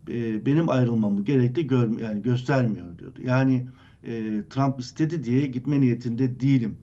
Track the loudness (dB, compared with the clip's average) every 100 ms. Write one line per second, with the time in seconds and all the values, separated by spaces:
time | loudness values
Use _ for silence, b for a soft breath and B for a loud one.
0 | -6 -4 -4 -2 2 2 4 2 2 2
1 | 2 0 2 4 4 2 0 2 2 0
2 | -4 -4 0 -2 2 2 2 -2 -8 -14
3 | -16 -10 0 2 4 2 -2 B B B
4 | -10 -6 -4 -4 -4 -2 -2 -2 -10 -2
5 | -2 -2 0 0 0 -4 -2 2 2 2
6 | -4 -2 -2 0 2 2 2 -6